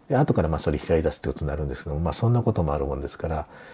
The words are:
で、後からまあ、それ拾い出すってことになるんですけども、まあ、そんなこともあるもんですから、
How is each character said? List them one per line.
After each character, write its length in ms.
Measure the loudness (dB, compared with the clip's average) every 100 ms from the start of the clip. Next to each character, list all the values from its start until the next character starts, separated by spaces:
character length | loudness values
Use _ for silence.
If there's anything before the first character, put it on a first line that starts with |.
| -2
で、 60 | 2
後 180 | 4
か 80 | 4
ら 80 | 2
ま 80 | 2
あ、 20 |
そ 120 | 0
れ 60 | -2
拾 200 | 2 2
い 40 |
出 100 | 2
す 80 | -2
っ 20 |
て 80 | -4
こ 40 |
と 120 | -4 -4
に 20 |
な 80 | -2
る 100 | -4
ん 40 |
で 60 | -6
す 100 | -6
け 40 |
ど 60 | -2
も、 60 |
ま 100 | -2
あ、 20 |
そ 140 | 2 2
ん 60 |
な 80 | 4
こ 100 | 2
と 100 | 2
も 100 | 0
あ 40 | 0
る 80 | -2
も 100 | -4
ん 60 |
で 60 | -6
す 100 | -6
か 100 | -4
ら、 200 | -4 -6 -14 -20